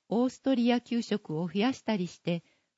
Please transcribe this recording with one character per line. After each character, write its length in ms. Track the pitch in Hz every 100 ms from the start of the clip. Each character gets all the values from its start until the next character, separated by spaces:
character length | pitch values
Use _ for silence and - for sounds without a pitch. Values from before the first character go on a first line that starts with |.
| _
オ 200 | 220 254
ー 20 |
ス 100 | -
ト 160 | 262 254
リ 160 | 240
ア 80 | 240
給 220 | - 233
食 360 | - 202 - 156
を 120 | 175
増 100 | 185
や 140 | 240
し 80 | 262
た 160 | - 214
り 100 | 180
し 120 | -
て、 220 | - 170 - _ _